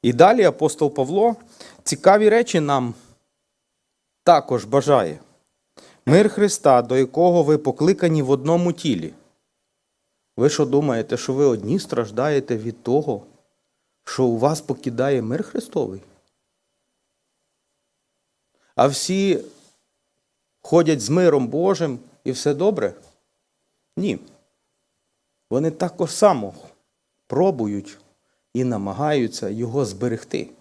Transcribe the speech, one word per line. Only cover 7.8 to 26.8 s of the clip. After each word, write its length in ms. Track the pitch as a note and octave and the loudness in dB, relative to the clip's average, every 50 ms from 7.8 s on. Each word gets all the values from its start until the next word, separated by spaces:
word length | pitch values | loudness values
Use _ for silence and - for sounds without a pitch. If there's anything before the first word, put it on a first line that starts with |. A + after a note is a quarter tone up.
| D3 E3+ G3 F#3+ - E3+ D#3+ D#3 | 0 0 2 2 0 0 0 0
в 80 | C#3 B2+ | 0 0
одному 440 | C#3 C3+ B2+ D3 E3+ F3 F3 F3 E3+ | 0 0 2 0 0 0 0 -2 -4
тілі". 400 | - - D#3 A#2 F2 D#2+ D#2 - - _ _ _ _ _ _ _ _ _ _ _ _ _ _ _ _ _ _ _ _ _ _ _ - | -2 -2 -4 -2 -2 -4 -10 -14 -16 _ _ _ _ _ _ _ _ _ _ _ _ _ _ _ _ _ _ _ _ _ _ _ -2
Ви 120 | A#2 D3 | 0 0
що 160 | D3 - D3+ | 0 0 -2
думаєте, 520 | B2+ B2+ C#3+ D3+ C#3+ B2 A2+ G#2+ - - A#2 | 0 0 0 0 0 -2 -2 -2 -4 -6 -8
що 160 | - - C3 | -6 -6 -2
ви 120 | C3+ D3 | 0 2
одні 340 | C#3 A#2+ G#2 G2 G#2 D3 G3 | 0 0 0 -4 -4 -4 -4
страждаєте 760 | - - - B2 A2+ G#2+ G#2 A2+ C3 D3+ D3+ C#3 C3+ - B2 A2 | -4 -6 -6 -6 -6 -4 -4 -4 -4 -2 -2 -2 -4 -4 -8 -6
від 260 | G#2+ A#2 A2 - _ | -6 -10 -12 -10 _
того, 420 | A#2+ B2 D3 D3+ D3 A#2+ G2 - - _ _ _ _ _ _ _ _ _ _ _ _ _ _ _ | -2 -2 -2 0 -2 -8 -8 -10 -18 _ _ _ _ _ _ _ _ _ _ _ _ _ _ _
що 200 | - - - C3 | -14 -4 -2 0
у 120 | B2 A#2 A2+ | 0 0 2
вас 240 | A#2 C#3+ D#3+ D#3 | 0 0 0 0
покидає 600 | - - C3+ - - C3 A#2 A#2 B2+ C#3 C#3 B2+ | -6 -8 -10 -6 -6 -8 -4 -4 -2 -2 -2 -2
мир 220 | A2+ A2 B2 E3 G#3 | -2 -4 -6 -6 -8
Христовий? 580 | - - - A#3 - - F3 C3+ G#2 F#2+ F#2+ - _ _ _ _ _ _ _ _ _ _ _ _ _ _ _ _ _ _ _ _ _ _ _ _ _ _ _ _ _ _ _ _ _ _ _ _ _ _ _ _ _ _ _ _ _ _ _ _ _ _ _ _ _ _ | -6 -8 -10 -10 -6 -6 -6 -6 -4 -8 -14 -18 _ _ _ _ _ _ _ _ _ _ _ _ _ _ _ _ _ _ _ _ _ _ _ _ _ _ _ _ _ _ _ _ _ _ _ _ _ _ _ _ _ _ _ _ _ _ _ _ _ _ _ _ _ _
А 120 | - - C#3+ | 2 2 2
всі 560 | C#3 - - - F#3 F#3+ G3 G3 F3 - - - - _ _ _ _ _ _ _ _ _ _ _ _ _ _ _ _ _ _ _ _ _ | 2 -2 -4 -4 -2 0 0 0 0 -2 -4 -12 -20 _ _ _ _ _ _ _ _ _ _ _ _ _ _ _ _ _ _ _ _ _
ходять 400 | _ - - E3+ E3+ D3+ D#3+ C#3+ | _ 2 2 2 4 4 0 -2
з 80 | G#2 G#2+ | -2 -2
миром 380 | D3 F3+ F#3 E3+ D3 C#3+ B2+ A#2 | 0 4 4 4 4 2 0 -2
Божим 520 | A#2+ D3+ E3+ G3 G3 - E3 D3+ B2+ A#2 - - _ _ _ | -4 -2 0 0 0 0 -2 -4 -4 -8 -12 -20 _ _ _
і 80 | C3 | -6
все 220 | C3 B2+ - D3 D3 | -6 -4 -2 -2 -2
добре? 400 | C#3 F3 G3+ G#3 D#3+ A2+ F#2+ - - - _ _ _ _ _ _ _ _ _ _ _ _ _ _ _ _ _ _ - | 0 0 0 0 0 -4 -4 -6 -8 -20 _ _ _ _ _ _ _ _ _ _ _ _ _ _ _ _ _ _ -6
Ні. 220 | F3+ G#3 A2 - - - _ _ _ _ _ _ _ _ _ _ _ _ _ _ _ _ _ _ _ _ _ _ _ _ | -4 -4 -4 -6 -8 -18 _ _ _ _ _ _ _ _ _ _ _ _ _ _ _ _ _ _ _ _ _ _ _ _
Вони 220 | - B2+ D3+ D#3+ | -2 -2 -2 -2
також 400 | D#3 D#3+ F3+ F3 - - F#3+ D#3 | -2 -4 -6 -6 -4 -6 -6 -6
само 420 | - - G#3+ G#3 F3 B2+ G#2+ G2 E2+ D#2 - - _ _ | -2 2 4 4 4 2 -4 -10 -12 -16 -20 -20 _ _